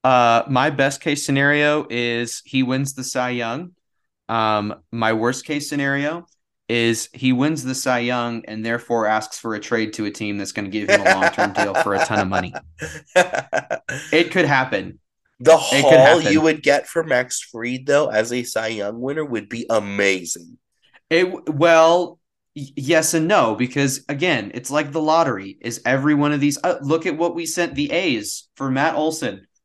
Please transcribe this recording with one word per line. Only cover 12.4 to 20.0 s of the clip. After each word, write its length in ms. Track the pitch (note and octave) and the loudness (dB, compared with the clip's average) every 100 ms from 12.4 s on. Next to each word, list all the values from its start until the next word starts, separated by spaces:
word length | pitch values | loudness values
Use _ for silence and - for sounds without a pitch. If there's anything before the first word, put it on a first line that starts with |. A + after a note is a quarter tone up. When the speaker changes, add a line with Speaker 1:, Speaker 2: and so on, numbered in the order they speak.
| F#2 - - - D#3 D#3 _ | -4 -12 -18 -14 -14 -14 _
Speaker 2:
<laughs> 0 | F3+ - - - - - - - C#3 - | 2 2 -2 -4 -6 -4 -8 -8 -12 0
Speaker 1:
It 180 | D#3+ E3+ | 0 2
could 140 | F#3 D3 | 0 2
happen. 520 | C#3 C3 G2+ F#2 - _ _ _ _ | 2 2 -4 -6 -16 _ _ _ _
Speaker 2:
The 120 | B2 | 6
Speaker 1:
It 280 | D#3+ - C3+ | 6 6 4
could 0 | |
Speaker 2:
haul 360 | - C3 - E3+ | 8 10 10 6
Speaker 1:
happen. 140 | D3+ | 4
Speaker 2:
you 80 | D#3 | 4
would 220 | D#3+ D#3 | 4 2
get 240 | D3 C#3+ - | 2 2 0
for 160 | E3+ | -6
Max 360 | D#3+ B2+ B2+ - | 0 -2 -2 -8
Fried, 440 | - A2+ A#2+ C3 C3+ | -10 -10 -8 -6 0
though, 220 | C#3+ C#3+ | 2 2
as 240 | G#2+ A2 | 0 0
a 100 | B2 | -4
Cy 260 | A#2+ A2 A2+ | -4 -4 -4
Young 320 | A2 G2+ A#2 | -4 -6 -6
winner 240 | C3 D3+ | -6 -6
would 240 | D3+ A2+ G2+ | -4 -6 -6
be 180 | A#2 - | -12 -2
amazing. 880 | A2+ G2+ G2+ | -2 0 0